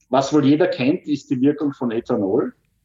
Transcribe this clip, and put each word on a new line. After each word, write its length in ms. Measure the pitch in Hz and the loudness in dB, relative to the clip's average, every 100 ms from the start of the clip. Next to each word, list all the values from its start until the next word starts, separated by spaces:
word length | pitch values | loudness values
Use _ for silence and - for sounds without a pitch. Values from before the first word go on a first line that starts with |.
| - | -4
was 220 | - - | -2 2
wohl 120 | 151 135 | 2 4
jeder 220 | 147 185 | 4 2
kennt, 400 | - 127 180 - | 0 -2 -2 -2
ist 220 | 143 - | -6 -4
die 100 | 131 | 0
Wirkung 320 | 139 147 147 | 0 0 -4
von 160 | 139 120 | -4 -4
Ethanol. 600 | 110 - 117 95 117 247 - _ _ | -4 -4 -2 0 0 -2 -8 _ _